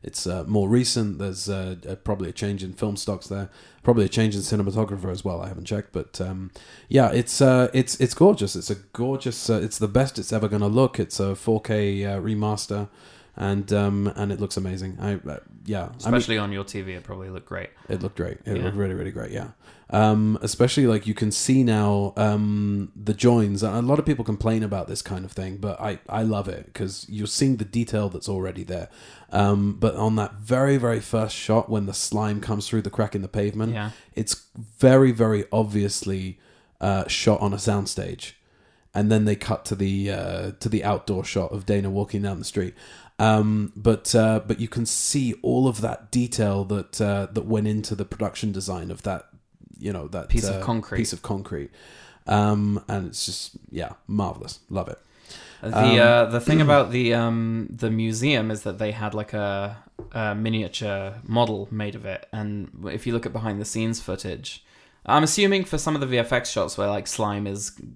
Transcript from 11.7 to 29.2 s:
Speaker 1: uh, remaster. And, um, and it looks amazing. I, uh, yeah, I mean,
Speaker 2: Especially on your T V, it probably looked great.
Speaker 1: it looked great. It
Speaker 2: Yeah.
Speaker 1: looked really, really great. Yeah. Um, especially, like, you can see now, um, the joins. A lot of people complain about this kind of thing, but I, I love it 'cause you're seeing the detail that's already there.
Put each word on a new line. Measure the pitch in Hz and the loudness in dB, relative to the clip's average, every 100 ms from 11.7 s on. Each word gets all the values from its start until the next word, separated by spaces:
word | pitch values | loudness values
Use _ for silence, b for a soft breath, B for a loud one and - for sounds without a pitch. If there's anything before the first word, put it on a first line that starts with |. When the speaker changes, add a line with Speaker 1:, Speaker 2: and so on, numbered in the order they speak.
| 107 101 98 101 | -2 0 -2 -4
Speaker 1:
uh, | 98 | -4
remaster. | 107 107 107 107 - 104 101 B B B B - | -4 -2 -2 -2 -4 -6 -6 B B B B -6
And, | 98 101 98 | -2 -2 0
um, | 104 101 101 101 - | 2 2 2 0 -2
and | 101 | -4
it | 98 | -2
looks | 101 - | -4 -4
amazing. | 95 92 95 92 | -4 -6 -8 -6
I, | 101 98 | -4 -4
uh, | - 71 - - - | -6 -12 -14 -16 -8
yeah, | 101 | -6
I | 87 | -6
mean, | - | -6
Speaker 2:
Especially | 113 123 117 110 | 0 2 2 0
on | 104 | -2
your | 98 | -4
T | 98 101 | -6 -8
V, | 95 | -8
it | 90 | -10
probably | - 95 95 | -12 -12 -10
looked | 92 - | -12 -10
great. | 90 92 - - | -12 -12 -18 -8
Speaker 1:
it | 98 | -6
looked | 95 - | -6 -6
great. | 87 - - | -8 -8 -6
It | 104 | -2
Speaker 2:
Yeah. | |
Speaker 1:
looked | 92 101 | -2 -2
really, | 98 | -2
really | 90 90 | -2 -6
great. | 113 - | -8 -8
Yeah. | - - - B B _ | -8 -10 -14 B B _
Um, | 104 107 107 107 107 | 4 6 6 4 2
especially, | 113 - 123 - 127 | -2 2 2 6 4
like, | 110 107 | 4 0
you | |
can | 104 107 | 0 0
see | - - 135 | 0 4 4
now, | 123 107 104 101 101 101 | 6 4 4 4 2 2
um, | 107 107 104 104 104 101 95 - | 2 2 2 2 0 0 -4 -6
the | 104 | -4
joins. | 101 123 120 104 98 | 4 6 6 4 2
A | 107 107 | 0 0
lot | 120 151 | 2 2
of | 156 | 2
people | 139 | 0
complain | 117 104 110 110 | -2 -2 0 0
about | 107 98 85 | 0 -4 -4
this | 98 | -8
kind | - 95 95 | -6 -8 -8
of | |
thing, | - 95 98 | -8 -8 -6
but | 101 90 | -6 -4
I, | 110 92 - | -6 -6 -6
I | 110 | -2
love | 110 104 95 | 0 0 -2
it | 85 - | -8 -12
'cause | - 98 95 - | -8 -8 -8 -10
you're | 104 104 | -8 -4
seeing | - 139 120 | 2 2 2
the | 101 | 0
detail | 120 117 110 101 | -2 0 0 -2
that's | 90 - | -4 -4
already | 98 95 92 | -4 -4 -8
there. | 90 90 82 B B B | -8 -8 -8 B B B